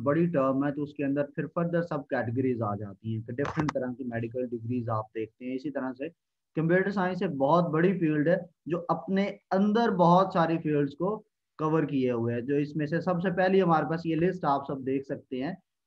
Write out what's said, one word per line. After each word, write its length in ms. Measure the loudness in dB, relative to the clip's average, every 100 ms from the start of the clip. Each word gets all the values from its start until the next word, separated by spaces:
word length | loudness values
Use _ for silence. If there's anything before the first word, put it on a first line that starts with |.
बड़ी 240 | 0 2 2
term 380 | 2 2 2
है, 60 | 0
तो 100 | -2
उसके 220 | -6 -4
अंदर 180 | -2 -2 -2 -4
फिर 100 | -6
further 340 | -2 -2 -2
सब 220 | -2 -4 -4
कैटेगरीज 520 | -4 -2 -2 0 0
आ 120 | -2 -4
जाती 360 | -8 -10 -8
हैं, 100 | -6
तो 100 | -6
different 380 | -6 -4 -2 -2
तरह 200 | -2 -6
की 120 | -6
medical 420 | -6 -6 -6 -6 -6
degrees 420 | -6 -4 -4 -2
आप 180 | -4 -4
देखते 300 | -8 -10 -10
हैं। 100 | -8 -8
इसी 140 | -6
तरह 220 | -6 -6
से 160 | -8 -10 -12 _ _ _ -2
computer 340 | 2 2 2
science 320 | 0 -2 -2
एक 140 | -4 0
बहुत 300 | 4 4 4
बड़ी 220 | 2 2
field 340 | 2 0 2 2
है 100 | 0 -2 _ -6
जो 100 | -4 -2
अपने 360 | -4 -2 0 0 -4 -2
अंदर 380 | 2 4 4 2 4
बहुत 360 | 6 6 6
सारी 240 | 2 2 0
fields 360 | 0 0 0
को 200 | -2 -4 -4 -8 _ _ -4
cover 260 | 0 2 2
किए 240 | 2 0
हुए 220 | 0 0
हैं। 100 | -2 0
जो 120 | 0
इसमें 280 | 0 -2 -2
से 140 | -2
सबसे 280 | 0 0 0
पहली 280 | 2 4 4
हमारे 260 | 6 4 2
पास 160 | -2 -2
ये 100 | 0
list 280 | 0 0 0
आप 180 | 0 -2
सब 140 | -6
देख 200 | -2 -4
सकते 320 | -4 -10 -8 -8
हैं 200 | -6 -8 _ _